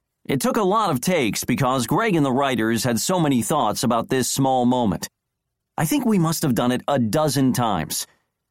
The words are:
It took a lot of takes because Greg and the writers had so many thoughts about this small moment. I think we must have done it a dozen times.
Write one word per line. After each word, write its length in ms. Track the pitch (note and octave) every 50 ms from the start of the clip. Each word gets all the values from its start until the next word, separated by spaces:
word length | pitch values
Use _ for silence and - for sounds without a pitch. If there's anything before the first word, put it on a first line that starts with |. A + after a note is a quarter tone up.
| _ _ _ _ _
It 160 | - C#3 C3
took 160 | - A#3+ -
a 80 | B3 G#3
lot 260 | F3+ G3+ A3+ G#3+ F3
of 120 | D3 B2
takes 420 | - F#3 F#3 D#3+ B2+ G2+ - - -
because 440 | - B2+ - C#3 B2+ C3 C3+ A#2
Greg 280 | - D3 F#3+ A3+ A3+ F3+
and 100 | D#3+ C#3+
the 60 | C3+
writers 540 | A#2+ C3 C#3 C#3 B2+ F#3 A2 A2+ A#2 A2 -
had 160 | B2+ A#2+ G#2+
so 180 | - - F#3+ F3+
many 220 | D#3+ C#3+ C3+ A#2+
thoughts 420 | A2 - D#3+ D3 B2 G#2 G2+ - -
about 240 | A#2 A#2+ A2+ -
this 220 | - C3 C3 A#2+ -
small 360 | - - C3+ C3+ C3 B2+ B2
moment. 440 | B2 B2+ B2+ A#2+ G2+ E2 - - - - _ _ _ _ _ _ _ _ _ _ _ _
I 60 | - D#3+
think 220 | D#3 C#4+ C#4+ B3
we 140 | A3+ G#3+ F#3
must 240 | D#3+ D#3+ E3 - -
have 120 | C#3+ A#2+
done 160 | C#3 B2 B2
it 120 | B2+ - -
a 120 | - C#3+ C3+
dozen 520 | A#2 G#2+ G2 D#3 D#3 D3+ B2 C#3 C3+ B2+
times. 560 | - B2 A#2+ A2 G2 E2 D2+ - - - - - _ _ _ _ _ _ _ _